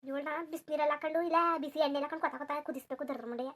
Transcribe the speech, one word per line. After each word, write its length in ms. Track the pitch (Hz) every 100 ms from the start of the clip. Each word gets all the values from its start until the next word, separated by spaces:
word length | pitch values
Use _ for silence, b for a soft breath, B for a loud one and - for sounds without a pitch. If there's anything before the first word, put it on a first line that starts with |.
ಇವಳನ್ನ 240 | 262 277 294 302 330
ಬಿಸಿನೀರಲ್ಲಿ 400 | 320 - 302 294
ಹಾಕೊಂಡು 300 | 294 311 311
ಇಲ್ಲ 140 | 349 330 339 330
ಬಿಸಿ 220 | 277 302
ಎಣ್ಣೆಲಿ 260 | 294 285 285
ಹಾಕೊಂಡು 260 | 320 320
ಕೊತ 100 | 262
ಕೊತ 240 | 294 285 294
ಕುದಿಸ್ಬೇಕು 420 | 269 - 262 269
ದರ್ದ್ರ 180 | 254 233
ಮುಂಡೆಯ. 260 | 240 254